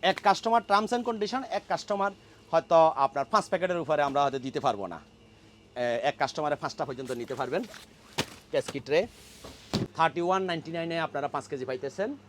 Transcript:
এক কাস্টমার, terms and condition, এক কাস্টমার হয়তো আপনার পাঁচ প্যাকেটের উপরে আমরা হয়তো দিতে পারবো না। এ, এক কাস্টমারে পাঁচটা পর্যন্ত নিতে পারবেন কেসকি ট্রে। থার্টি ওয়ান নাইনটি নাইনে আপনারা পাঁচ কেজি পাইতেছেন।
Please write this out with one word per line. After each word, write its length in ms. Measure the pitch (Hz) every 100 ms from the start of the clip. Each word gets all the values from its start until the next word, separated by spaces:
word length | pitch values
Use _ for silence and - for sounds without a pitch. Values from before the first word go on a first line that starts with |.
এক 180 | 180 185
কাস্টমার, 380 | 208 190 226 233 -
terms 220 | 202 214 240
and 80 | 240
condition, 340 | 226 202 254 254
এক 140 | 196 -
কাস্টমার 440 | 180 - 202 196 196 - - -
হয়তো 240 | 165 160 165
আপনার 500 | 160 156 139 143 139
পাঁচ 140 | 214 -
প্যাকেটের 280 | 185 180 175
উপরে 240 | 143 151
আমরা 220 | 143 139
হয়তো 160 | 143 135
দিতে 200 | 131 143
পারবো 280 | 135 104 95
না। 120 | 82 - - - - - - - -
এ, 240 | 123 117
এক 120 | 127 -
কাস্টমারে 380 | 147 - 151 147
পাঁচটা 300 | 151 - 135
পর্যন্ত 260 | 131 131
নিতে 240 | 123 117 127
পারবেন 280 | 127 151 226 - - - - - - - -
কেসকি 280 | 147 - 139
ট্রে। 280 | 127 151 226 - - - - - - - - -
থার্টি 260 | 160 165
ওয়ান 200 | 170 190
নাইনটি 280 | 190 165 156
নাইনে 280 | 165 165 165
আপনারা 280 | 156 147 139
পাঁচ 200 | 143 -
কেজি 180 | 143 127
পাইতেছেন। 500 | 131 139 139 208 285